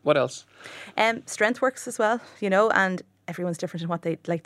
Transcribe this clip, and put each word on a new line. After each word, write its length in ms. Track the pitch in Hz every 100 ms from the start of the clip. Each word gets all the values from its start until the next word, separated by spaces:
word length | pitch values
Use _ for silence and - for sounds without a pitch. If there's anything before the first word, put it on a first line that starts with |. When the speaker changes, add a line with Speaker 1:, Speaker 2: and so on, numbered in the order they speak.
Speaker 1:
What 140 | 147 147
else? 280 | 127 - - - - - - -
Speaker 2:
Um, 260 | 220 226 -
strength 360 | - 214 247
works 260 | 262 - 254
as 100 | 233
well, 200 | 214 233 - -
you 80 | 202
know, 200 | 190 220
and 300 | - 190 185 - _ -
everyone's 300 | 170 175 165
different 260 | 175 170
in 60 | 170
what 120 | 170
they 160 | 170 160 -
like 160 | 170